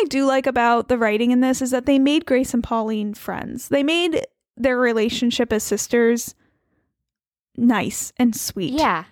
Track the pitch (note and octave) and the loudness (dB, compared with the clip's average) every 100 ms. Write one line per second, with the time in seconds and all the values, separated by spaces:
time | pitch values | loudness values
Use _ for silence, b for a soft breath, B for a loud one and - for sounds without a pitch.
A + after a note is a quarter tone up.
0 | E4+ C4+ C4+ C4+ C4 B3 A#3 A#3 - B3 | 0 0 2 2 0 2 2 2 0 0
1 | A3+ G#3+ A#3+ B3 C4 C4 C4 B3+ B3+ C#4 | 2 2 2 2 2 0 0 -2 2 4
2 | C4+ D4+ - B3+ B3+ A#3+ - A3+ A3 G#3+ | 4 2 2 0 0 -2 -2 -4 -4 -4
3 | G#3 G3+ - F3+ - A#3+ - C#4+ C#4+ E4+ | -6 -10 -10 -10 -10 -12 -4 0 2 0
4 | F4 D#4+ - _ _ - C4 B3 B3 A3+ | 0 -2 -4 _ _ -2 0 2 2 2
5 | A3 - A#3+ A#3 A#3 A3 - G#3 - A#3+ | 0 0 -2 0 0 0 -2 -4 0 2
6 | A#3 A#3 - - _ _ _ _ _ _ | 2 2 -4 -16 _ _ _ _ _ _
7 | _ _ _ _ _ - A#3+ G#3+ - - | _ _ _ _ _ 0 2 2 -2 -8
8 | - - B3 A3 - G3+ A#3 C#4 C#4 E3+ | -12 0 0 0 -8 -6 -4 0 0 -2
9 | F3 | -6